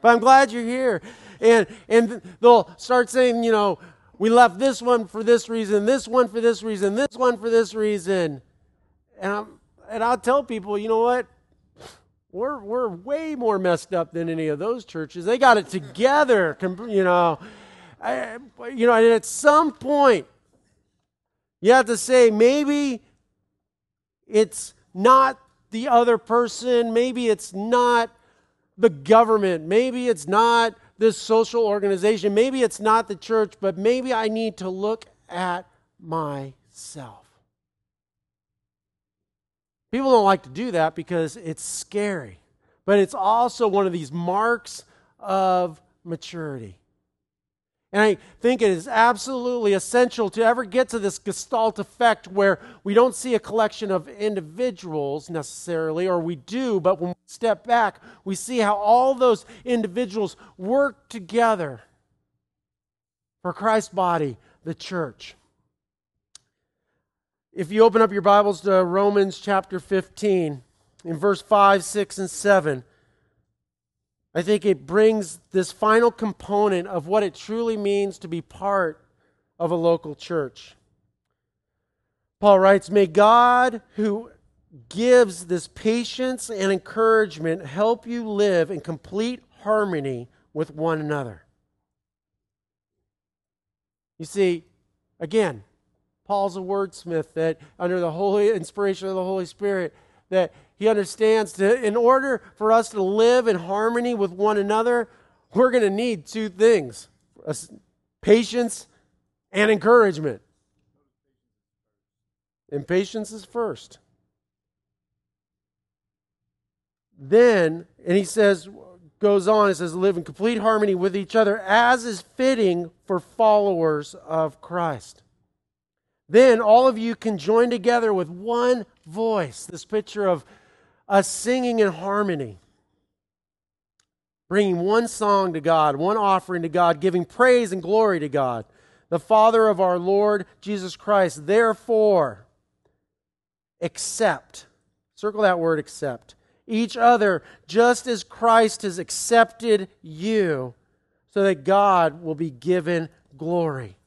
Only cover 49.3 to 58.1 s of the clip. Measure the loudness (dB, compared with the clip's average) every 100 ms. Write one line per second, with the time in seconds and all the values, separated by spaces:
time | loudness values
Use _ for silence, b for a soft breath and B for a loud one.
49.3 | -6 -4 -2 0 -2 0 0 0 0 -6
50.3 | 0 0 0 -2 -2 -2 -4 -6 -6 -10
51.3 | -10 -6 -2 -2 -4 -12 _ 0 0 -4
52.3 | 0 0 0 B B 0 2 2 0 -4
53.3 | -4 -2 -2 -2 -4 -4 -4 -6 -8 -6
54.3 | -6 -10 -6 -6 -6 -10 -6 -6 -8 -8
55.3 | -10 -10 -14 -8 -6 -4 -4 -2 -2 -4
56.3 | -10 -10 -6 -4 0 0 -2 -4 -10 _
57.3 | -6 -4 -4 0 0 0 -4 B